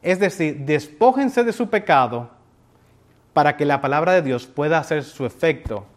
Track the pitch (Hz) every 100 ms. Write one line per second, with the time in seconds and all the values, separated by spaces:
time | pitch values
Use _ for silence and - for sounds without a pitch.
0 | 160 185 196 - 160 139 139 151 147 -
1 | 233 254 269 - 240 - 226 214 202 147
2 | 123 120 120 _ _ _ _ _ _ _
3 | _ _ _ - 147 - 147 139 139 143
4 | 170 185 147 123 - - 147 160 143 156
5 | 135 - 127 - 165 151 - 104 98